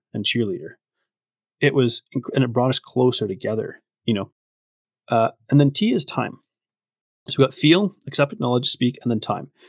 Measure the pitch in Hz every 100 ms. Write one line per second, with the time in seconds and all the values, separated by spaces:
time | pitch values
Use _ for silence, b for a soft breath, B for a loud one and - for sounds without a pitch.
0 | _ - 101 123 107 85 78 - _ _
1 | _ _ _ _ _ _ 143 139 120 -
2 | - 131 - 135 123 120 131 127 - 123
3 | 127 - 104 95 107 110 - - _ _
4 | - 104 95 _ _ _ _ _ _ _
5 | - 120 113 - - 143 143 139 214 233
6 | - - 110 - _ _ _ _ _ _
7 | _ _ - - 131 - 151 175 202 -
8 | - - 143 - 123 123 123 - 123 120
9 | 123 110 - 104 139 b